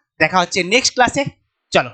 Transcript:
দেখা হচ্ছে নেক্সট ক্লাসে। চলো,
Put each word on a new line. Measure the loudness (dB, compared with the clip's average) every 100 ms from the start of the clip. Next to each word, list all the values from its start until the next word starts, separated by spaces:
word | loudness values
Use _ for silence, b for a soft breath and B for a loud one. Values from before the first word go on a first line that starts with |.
| _ _
দেখা | 0 0
হচ্ছে | 0 -2
নেক্সট | 0 0 0
ক্লাসে। | 0 0 0 -6 -8 _ _ _
চলো, | -2 -2